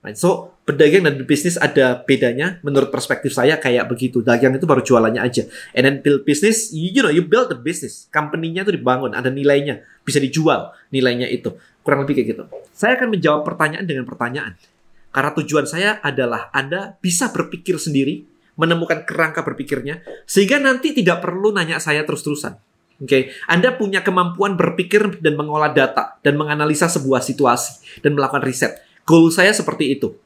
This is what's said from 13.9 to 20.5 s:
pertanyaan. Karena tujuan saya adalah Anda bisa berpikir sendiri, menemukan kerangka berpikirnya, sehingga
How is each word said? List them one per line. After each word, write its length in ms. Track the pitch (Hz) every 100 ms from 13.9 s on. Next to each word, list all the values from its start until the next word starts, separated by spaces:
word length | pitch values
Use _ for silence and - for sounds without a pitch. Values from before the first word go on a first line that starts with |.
| 135 123
pertanyaan. 480 | - 120 139 110 90 _ _ _ _ _
Karena 180 | 135 143 147
tujuan 320 | 151 151 147
saya 320 | 156 202 208
adalah 480 | 147 131 123 113 -
Anda 480 | 139 135 175 196 -
bisa 320 | 180 170 254
berpikir 480 | - - 175 - 165
sendiri, 480 | - 139 135 180 - _ _ -
menemukan 480 | 165 170 165 160
kerangka 400 | - 156 160 156
berpikirnya, 560 | 151 - 135 135 131 165 - -
sehingga 320 | - - 196